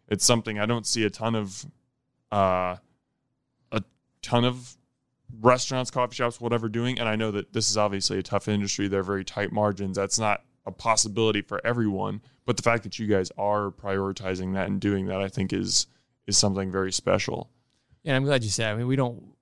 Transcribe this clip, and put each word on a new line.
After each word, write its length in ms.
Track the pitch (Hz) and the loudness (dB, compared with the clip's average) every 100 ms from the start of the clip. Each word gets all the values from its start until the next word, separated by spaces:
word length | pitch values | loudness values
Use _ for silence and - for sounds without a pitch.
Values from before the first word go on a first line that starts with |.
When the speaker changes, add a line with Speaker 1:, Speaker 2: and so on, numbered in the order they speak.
| _ | _
Speaker 1:
it's 160 | 104 | 2
something 340 | - 117 110 104 | 4 4 2 -2
I 60 | |
don't 220 | 107 120 107 | 0 0 -2
see 180 | 117 | 0
a 60 | 107 | 0
ton 240 | - 110 | 0 -2
of, 320 | 113 101 98 - - _ _ _ _ _ | -2 -4 -10 -16 -20 _ _ _ _ _
uh, 440 | 104 95 92 90 90 _ _ _ _ _ _ _ _ _ 110 - _ _ _ | 2 4 2 0 -6 _ _ _ _ _ _ _ _ _ -6 -6 _ _ _
ton 220 | - 120 | 0 2
of 320 | 120 123 123 - _ _ _ _ - 113 | 2 0 -10 -20 _ _ _ _ -20 2
restaurants, 500 | 117 127 - 131 127 | 4 6 2 -2 -2
coffee 240 | 131 123 | -2 -2
shops, 260 | - 120 117 | 0 -2 -2
whatever 280 | 120 120 113 | -2 0 0
doing. 300 | 113 120 123 | 0 0 0
And 100 | 117 | 0
I 80 | 110 | 0
know 140 | 110 | 0
that 220 | 101 90 | -2 -2
this 180 | 117 107 | -2 0
is 60 | 110 | 2
obviously 420 | 104 98 - 98 | 2 2 0 -2
a 40 | |
tough 260 | 92 101 - | 0 -2 0
industry. 400 | 104 101 - 101 | 0 0 -2 0
They're 140 | 98 | 0
very 220 | 92 98 | 0 -4
tight 280 | 95 - 101 | -4 -4 -2
margins. 440 | 98 104 101 98 95 | 0 0 0 -4 -2
That's 220 | 98 - | -2 0
not 240 | 107 101 - _ - | 0 -2 -6 _ -14
a 60 | |
possibility 680 | 92 117 110 110 101 110 101 | -4 0 2 2 2 2 2
for 220 | - 101 | -2 -4
everyone. 560 | 113 120 107 98 101 101 - _ - | -2 0 0 0 -4 -6 -12 _ -4
But 100 | 110 | 0
the 60 | |
fact 200 | 117 117 | 2 2
that 160 | 104 - | -2 -4
you 80 | 107 | 2
guys 240 | 98 92 - | 2 2 -2
are 320 | 101 104 101 | 0 0 -2
prioritizing 840 | - 101 98 98 95 95 92 92 | -6 -2 -2 -2 -4 -4 -2 -2
that 120 | 95 92 | -2 -2
and 140 | 98 | 0
doing 260 | 101 98 92 | 0 0 0
that, 140 | 95 | -2
I 80 | 98 | -2
think 240 | - 95 | -2 -2
is, 340 | 98 95 - - _ _ _ - | 0 0 0 -2 _ _ _ -2
is 100 | 98 | 2
something 340 | 104 95 95 | 2 0 -2
very 220 | 92 95 | -2 -2
special. 580 | - - 98 - - - _ _ _ _ _ | -2 0 0 0 -6 -8 _ _ _ _ _
Speaker 2:
Yeah, 140 | 156 131 | -2 0
I'm 80 | |
glad 180 | 139 139 | 2 2
you 80 | 110 | 0
said, 220 | 98 110 | -2 -2
I 40 | 107 | 0
mean, 100 | 123 | 0
we 100 | 135 | 2
don't, 260 | 123 120 - _ | 0 -4 -16 _